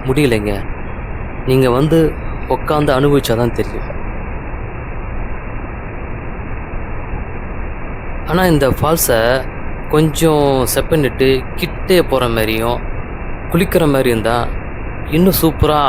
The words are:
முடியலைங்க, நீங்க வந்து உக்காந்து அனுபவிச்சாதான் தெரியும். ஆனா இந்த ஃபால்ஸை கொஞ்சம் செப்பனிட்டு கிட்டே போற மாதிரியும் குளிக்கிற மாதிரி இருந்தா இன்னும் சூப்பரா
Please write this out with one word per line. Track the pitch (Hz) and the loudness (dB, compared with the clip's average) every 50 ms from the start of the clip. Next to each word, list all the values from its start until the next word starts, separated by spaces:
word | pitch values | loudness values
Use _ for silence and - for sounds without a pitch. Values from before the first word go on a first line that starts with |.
| - | -2
முடியலைங்க, | 131 131 147 147 127 113 107 104 107 101 92 90 - - - - - - - - - - - - - - - - 127 | 0 2 2 4 2 2 2 0 0 -2 -2 -4 -6 -6 -6 -6 -8 -8 -8 -8 -8 -8 -8 -8 -8 -8 -4 0 2
நீங்க | 131 135 131 123 120 | 4 4 4 4 4
வந்து | 131 151 151 160 165 160 147 - - - - - - - - 131 | 2 2 4 4 4 4 2 0 -4 -6 -6 -4 -4 -2 -2 -2
உக்காந்து | - - - 156 151 147 147 135 | -2 0 0 0 2 2 4 4
அனுபவிச்சாதான் | 131 139 143 143 139 - - 113 113 120 120 110 - | 4 4 4 4 2 2 2 0 2 2 0 0 -2
தெரியும். | 104 - - 107 - - - - - - - - - - - - - - - - - - - - - - - - - - - - - - - - - - - - - - - - - - - - - - - - - - - - - - - - - - - - - - - - - - - - - - - - - - - - - - - - - - - - - - - - - - | -2 -4 -4 -6 -6 -6 -6 -6 -6 -6 -6 -6 -8 -8 -8 -8 -8 -8 -8 -8 -8 -8 -8 -10 -8 -8 -8 -8 -6 -6 -4 -4 -4 -4 -6 -6 -6 -8 -8 -8 -8 -8 -8 -8 -8 -8 -8 -8 -8 -8 -8 -8 -8 -8 -8 -8 -8 -6 -6 -6 -6 -8 -6 -6 -6 -6 -6 -6 -6 -6 -6 -6 -6 -6 -6 -6 -6 -6 -6 -6 -6 -6 -6 -6 -6 -8 -8 -6 -6 -6 -6 -6 -4 -2
ஆனா | 156 180 185 180 160 | 0 2 4 4 4
இந்த | 143 139 127 - - | 4 4 2 2 2
ஃபால்ஸை | 143 147 170 160 - - 123 113 113 120 131 131 127 - - - - - - - - - - | 2 2 2 2 2 2 2 4 4 4 2 2 0 -4 -6 -6 -6 -6 -6 -6 -4 0 2
கொஞ்சம் | 151 160 156 135 - 160 160 151 147 143 139 135 131 123 - | 4 4 2 2 2 2 4 4 4 4 4 4 2 2 0
செப்பனிட்டு | - 139 131 - 165 156 139 120 113 - 135 135 135 127 - - - - | 0 -2 0 2 2 2 2 0 2 2 4 4 4 2 0 -4 -4 -4
கிட்டே | - - - - - - 185 170 - - | -4 -4 -4 -4 0 4 4 4 4 4
போற | 135 131 123 120 113 | 2 2 2 2 2
மாதிரியும் | 113 110 110 110 110 113 117 120 117 - - - - - - - - - - - - - - | 2 2 2 2 0 0 0 0 -2 -4 -4 -6 -6 -6 -8 -8 -8 -6 -6 -6 -6 -4 0
குளிக்கிற | - 170 190 - - 175 165 147 139 | 0 0 2 2 2 4 4 4 4
மாதிரி | 135 127 123 117 | 4 4 2 2
இருந்தா | 113 107 113 120 120 117 - - - - - - - - - - - - - 147 | 2 2 2 2 2 0 -2 -4 -4 -6 -6 -8 -8 -8 -8 -8 -8 -6 -2 2
இன்னும் | 160 180 190 170 - | 4 4 4 4 4
சூப்பரா | - 160 - - 151 151 151 147 143 | 2 2 2 4 2 4 4 4 4